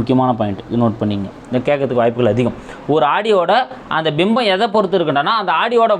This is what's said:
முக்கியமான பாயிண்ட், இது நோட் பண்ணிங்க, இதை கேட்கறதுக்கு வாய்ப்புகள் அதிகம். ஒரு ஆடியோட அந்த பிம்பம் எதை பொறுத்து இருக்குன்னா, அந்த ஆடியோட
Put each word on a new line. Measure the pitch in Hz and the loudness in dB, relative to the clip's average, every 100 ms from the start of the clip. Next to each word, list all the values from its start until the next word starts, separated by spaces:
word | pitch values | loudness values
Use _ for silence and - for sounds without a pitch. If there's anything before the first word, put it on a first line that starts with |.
முக்கியமான | 110 127 127 113 | 2 2 2 0
பாயிண்ட், | 107 98 - | -2 -6 -4
இது | 117 | 0
நோட் | 117 113 | 0 0
பண்ணிங்க, | 107 101 98 - - | -2 -4 -6 -12 -6
இதை | 127 127 | -4 -2
கேட்கறதுக்கு | 143 135 120 | -2 0 0
வாய்ப்புகள் | 117 117 120 | 0 2 0
அதிகம். | 113 117 - - - - 151 | 2 0 -4 -12 -10 -2 0
ஒரு | 147 175 | 2 0
ஆடியோட | 220 202 170 208 - - - 156 | 2 2 2 2 0 -6 -6 -2
அந்த | 160 147 | -2 0
பிம்பம் | 190 233 220 190 | 2 2 2 0
எதை | 233 214 | 0 0
பொறுத்து | 190 185 | 2 0
இருக்குன்னா, | 156 143 165 226 | 2 0 0 0
அந்த | 180 160 | 0 0
ஆடியோட | 220 233 226 | 2 2 2